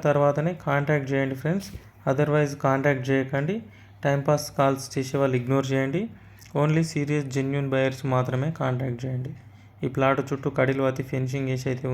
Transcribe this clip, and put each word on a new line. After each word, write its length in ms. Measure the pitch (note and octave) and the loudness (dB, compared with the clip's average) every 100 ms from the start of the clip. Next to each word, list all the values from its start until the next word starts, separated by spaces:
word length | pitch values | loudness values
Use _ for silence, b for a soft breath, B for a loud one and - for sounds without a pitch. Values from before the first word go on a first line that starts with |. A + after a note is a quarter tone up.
| D3+ | 4
తర్వాతనే 460 | C#3+ C#3+ C#3+ E3 F3 C#3+ | 4 4 4 0 -2 -2
కాంటాక్ట్ 420 | C#3+ C#3+ D3+ C3+ | 0 2 0 2
చేయండి 240 | C3+ C3+ C3 | 0 0 -2
ఫ్రెండ్స్, 260 | D3+ G3 G3 B B - C#3 | -2 -2 -4 B B -8 -2
otherwise 420 | C3+ D3+ D3+ C#3+ C#3 C3+ | 0 2 2 2 0 0
కాంటాక్ట్ 400 | C3+ D3 C3 B2+ | 2 2 0 0
చేయకండి. 440 | C3+ C3 C#3 D3+ A3 - B B B C#3+ | 0 0 -2 -2 -4 -8 B B B 0
టైంపాస్ 400 | C#3 C#3 D3 - - | 0 2 0 0 2
కాల్స్ 280 | C3+ C3+ - | 2 2 -4
చేసే 220 | C#3 C3 C#3+ | -6 -2 2
వాళ్ళు 140 | C3+ B2+ | 2 2
ఇగ్నోర్ 260 | A#2+ C3+ C3+ | 2 0 2
చేయండి. 300 | C3+ C3+ E3 A3+ B B B B C#3+ | 0 0 -2 -4 B B B B 0
Only 200 | D3+ D#3+ D#3+ | 2 2 0
serious 320 | D3 C#3+ D3+ C3+ C3+ | -2 -2 -2 -2 -2
genuine 340 | C3+ C#3 C#3 | -2 -2 0
buyers 260 | C3+ C3+ C3 C3+ B2+ | 2 2 0 0 0
మాత్రమే 340 | B2+ B2+ D3+ E3 | 2 2 0 -2
కాంటాక్ట్ 400 | C3 B2+ C3 A#2 | -2 -2 -2 -4
చేయండి. 280 | C3 B2+ C3 - B B B B C3+ | -6 -6 -6 -10 B B B B -4
ఈ 20 | C3+ | 2
ప్లాట్ 240 | C3+ C#3 C3 | 2 2 0
చుట్టూ 200 | C#3 C#3+ C#3 | -4 -2 0
కడిలు 260 | C3 C3+ C3+ | 2 2 0
అతి 140 | C3 B2+ | -2 -4
ఫెన్సింగ్ 380 | C3 C3 C#3 C3 | -4 -2 -4 -2
వేసి 140 | C3 C3+ | -2 -2
అయితే 160 | B2+ C3 | -4 -2